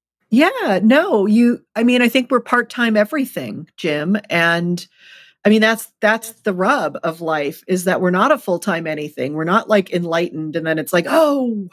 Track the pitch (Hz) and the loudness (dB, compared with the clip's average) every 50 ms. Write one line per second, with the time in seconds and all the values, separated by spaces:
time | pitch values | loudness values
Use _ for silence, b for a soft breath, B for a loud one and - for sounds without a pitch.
0 | _ _ _ _ _ - 220 240 311 359 539 508 403 285 196 - 196 220 262 294 | _ _ _ _ _ 0 2 2 2 2 0 -2 -2 0 0 2 4 4 4 4
1 | 349 403 302 214 190 214 208 226 240 240 240 - _ _ - 226 233 240 247 247 | 4 2 2 0 2 4 4 4 4 4 2 0 _ _ -4 0 2 2 4 4
2 | 247 240 - 269 254 - 269 240 240 - 254 240 240 240 - 247 240 226 214 214 | 2 2 2 0 0 0 0 -2 0 0 0 0 0 -2 -4 -2 -2 0 2 2
3 | 208 214 311 302 269 247 - - 131 110 104 - 160 - _ - - 165 147 147 | 0 0 0 -4 -4 -4 -6 -8 -8 -8 -10 -12 -14 -16 _ -6 -4 -2 -2 -2
4 | 147 170 202 214 - - - 170 170 170 170 170 170 175 175 175 - - b b | 0 0 -2 -2 -2 -2 0 2 2 2 2 2 0 -2 -2 -4 -6 -12 b b
5 | b b b b b b b b - 208 214 220 214 220 226 214 - - _ _ | b b b b b b b b 2 2 4 4 4 2 2 0 -4 -12 _ _
6 | - 208 220 226 226 - - _ - 214 190 180 185 214 285 269 165 147 147 - | 0 0 0 0 -4 -10 -16 _ -6 -4 -2 -2 0 0 0 0 -2 -4 -4 -4
7 | - 170 160 165 170 160 156 151 147 143 160 - - - 185 185 175 190 180 - | -6 -6 -6 -4 -4 -4 -4 -2 -2 -4 -6 -8 -6 -4 -4 -2 -2 -2 -2 0
8 | 180 180 185 185 214 285 311 247 - - 180 170 - 208 175 165 165 156 156 151 | 0 0 0 2 2 2 0 -2 -2 -4 -4 -4 -2 -4 -4 -4 -4 -6 -6 -6
9 | 147 147 - - 127 139 151 156 160 165 185 226 226 - 220 202 190 - - 175 | -8 -8 -8 -6 -6 -6 -4 -4 -2 0 0 0 2 2 0 0 0 0 -2 -4
10 | 175 170 165 165 175 175 - 156 156 156 151 165 156 160 160 160 156 - - 175 | -2 -2 -2 -2 -2 -2 -4 -6 -8 -6 -6 -4 -4 -2 -4 -4 -4 -2 -2 -2
11 | 170 - 269 320 320 294 285 277 254 240 226 208 196 175 | 0 2 2 2 4 4 2 0 -2 -2 -4 -4 -6 -10